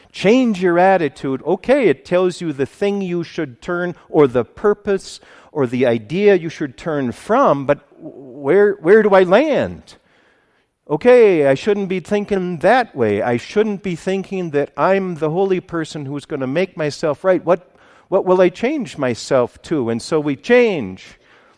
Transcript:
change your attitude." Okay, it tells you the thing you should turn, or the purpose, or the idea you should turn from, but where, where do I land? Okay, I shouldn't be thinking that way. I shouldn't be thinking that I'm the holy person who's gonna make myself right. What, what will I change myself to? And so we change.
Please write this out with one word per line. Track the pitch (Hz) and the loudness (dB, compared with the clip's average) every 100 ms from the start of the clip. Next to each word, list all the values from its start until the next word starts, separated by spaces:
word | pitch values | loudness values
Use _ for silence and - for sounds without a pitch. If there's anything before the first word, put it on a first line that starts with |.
| _ | _
change | - 185 254 247 185 | -2 2 2 2 0
your | 185 170 | 0 2
attitude." | 185 190 147 - 139 131 | 4 2 0 -4 -6 -6
Okay, | - 226 - 285 208 | -4 -4 0 2 2
it | 131 - | 0 -2
tells | 180 185 - | 0 0 -4
you | 170 | -8
the | 139 | -6
thing | 131 - 202 202 | -6 -4 -4 -4
you | 185 175 | -4 -6
should | 160 - 151 117 | -6 -8 -10 -10
turn, | - 175 180 - _ | -8 -6 -6 -10 _
or | 160 143 | 2 2
the | 123 113 | 2 -4
purpose, | - 214 208 - 196 - - - - _ | -2 -2 -2 -4 -6 -6 -20 -20 -20 _
or | 151 127 | -4 -2
the | 123 | 0
idea | 127 117 107 170 208 | 0 0 -4 0 4
you | 190 160 | 2 0
should | - 151 - | -8 -10 -8
turn | 175 147 127 | -6 -4 -4
from, | - - 214 220 139 135 | -6 -2 2 2 2 0
but | 143 _ _ | -4 _ _
where, | 156 120 135 127 139 190 208 - | -20 -20 -20 -6 0 4 2 2
where | 160 220 | 4 4
do | 214 | 6
I | 190 | 4
land? | 180 202 311 220 98 82 - - _ _ _ _ _ _ _ _ - | 4 2 2 -2 -4 -8 -20 -20 _ _ _ _ _ _ _ _ -6
Okay, | 151 247 247 214 170 139 | 0 4 6 6 4 2
I | |
shouldn't | 135 220 202 196 | 2 0 -2 -2
be | 185 | -6
thinking | 151 208 202 196 175 160 | -4 -4 -2 -4 -4 -2
that | 180 254 233 139 | 2 2 0 -2
way. | 110 101 | 0 0
I | 120 123 | -2 -4
shouldn't | - 208 220 196 | -2 -2 -2 -4
be | 196 170 | -6 -6
thinking | - 196 185 190 175 | -4 -6 -6 -8 -4
that | 143 143 - | -4 -4 -2
I'm | 165 196 185 160 | 0 0 -2 -4
the | 156 | -4
holy | 165 196 185 | -2 -2 -2
person | - 170 156 160 135 | -4 -8 -8 -10 -10
who's | 143 | -12
gonna | - 156 131 | -10 -8 -4
make | 151 190 | -2 -4
myself | - 151 - 160 139 | -4 -6 -4 -4 -2
right. | 190 180 | 0 0
What, | 151 180 - _ _ _ _ | 0 -2 -4 _ _ _ _
what | 175 | -2
will | 185 185 | 2 2
I | 180 | 2
change | - 233 311 170 - | 0 -4 -4 -8 -4
myself | 131 113 - 135 120 - | -4 -4 -2 0 0 -6
to? | - 160 113 | -6 -4 -2
And | 117 | -4
so | - 160 | -4 -4
we | 147 135 | -4 -6
change. | - 247 233 175 98 92 - - _ _ _ | 0 2 2 -2 -6 -12 -18 -20 _ _ _